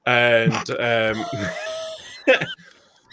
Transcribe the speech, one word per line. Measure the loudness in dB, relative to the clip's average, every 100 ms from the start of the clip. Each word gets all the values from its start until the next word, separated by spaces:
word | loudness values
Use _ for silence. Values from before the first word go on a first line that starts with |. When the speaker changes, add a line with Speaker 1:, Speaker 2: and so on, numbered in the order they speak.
| 0
Speaker 1:
And, | 4 6 6 4
Speaker 2:
<laughs> | 0 -4 -4
Speaker 1:
um, | 0 0 0 -2 -6 -6 -6 -6 -8 -8 -10 -14 -16 -4 2
<laughs> | 2 0 -10 -18 _ _ _ _